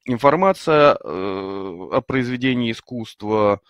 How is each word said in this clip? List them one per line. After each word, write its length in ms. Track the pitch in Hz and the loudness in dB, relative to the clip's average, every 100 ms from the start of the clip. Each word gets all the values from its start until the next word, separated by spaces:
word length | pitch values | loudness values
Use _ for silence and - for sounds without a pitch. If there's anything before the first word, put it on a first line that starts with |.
| - | -6
информация, 920 | 120 139 156 190 190 - 151 147 - | 2 2 4 2 2 2 6 6 4
э, 840 | - 87 98 95 95 98 95 87 90 | -2 -6 -4 -6 -6 -8 -10 -10 -4
о 80 | 123 | -4
произведении 680 | - 131 123 127 131 123 117 | -2 -4 -4 -2 -2 -2 -2
искусства, 920 | 113 - 123 110 - 104 107 104 101 _ | -6 -10 -12 -12 -12 -2 2 2 0 _